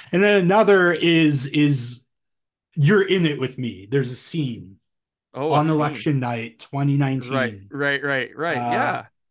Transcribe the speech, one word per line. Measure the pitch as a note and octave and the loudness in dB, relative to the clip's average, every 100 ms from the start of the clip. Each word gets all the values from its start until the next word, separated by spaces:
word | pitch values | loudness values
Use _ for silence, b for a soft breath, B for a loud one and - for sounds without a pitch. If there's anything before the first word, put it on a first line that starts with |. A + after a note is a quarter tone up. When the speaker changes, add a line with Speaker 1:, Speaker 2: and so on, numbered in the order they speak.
| B | B
Speaker 1:
And | F3 | 2
then | G#3 G#3 | 4 4
another | F3 G#3 G3+ G3 F3 | 4 4 6 6 4
is, | E3 E3+ E3 D#3 C#3 B2 | 2 2 4 4 2 -2
is | D3+ D3 C3 A#2+ - _ _ _ _ _ _ _ - | 2 2 2 -2 -10 _ _ _ _ _ _ _ 0
you're | C#3+ G3+ G3 | 4 4 4
in | F#3 D#3+ | 2 0
it | C#3 | 0
with | B2+ - | -6 -6
me. | A#2+ F#2 G2 | -10 -10 -4
There's | C#3 B2 | -2 -2
a | B2+ | -8
scene | - E3 C3+ G#2+ F#2 G2 _ _ _ _ _ | -8 -6 -6 -8 -14 -20 _ _ _ _ _
Speaker 2:
Oh, | B2 D3+ | -6 0
a | |
Speaker 1:
on | D3+ D#3+ | 0 2
Speaker 2:
scene. | |
Speaker 1:
election | D#3 D3 C3+ E3 C#3 | 0 -2 -4 -2 -2
night, | B2 A#2 A#2 - | -2 -6 -10 -16
twenty | - C#3 C#3+ C#3 | -12 -4 -2 0
nineteen. | C3+ C3+ B2 | 0 -4 -4
Speaker 2:
Right, | C3+ B2 G2+ G2+ | -4 -4 -6 -14
right, | C#3 C#3+ C#3 | -6 -4 -4
right, | C#3+ C3+ B2 - | -4 -4 -6 -8
right. | E3 C#3 | -6 -4
Speaker 1:
Uh, | A#2+ | -4
Speaker 2:
Yeah. | A#3 B3 C#3 A#2 _ _ | -2 -2 -6 -10 _ _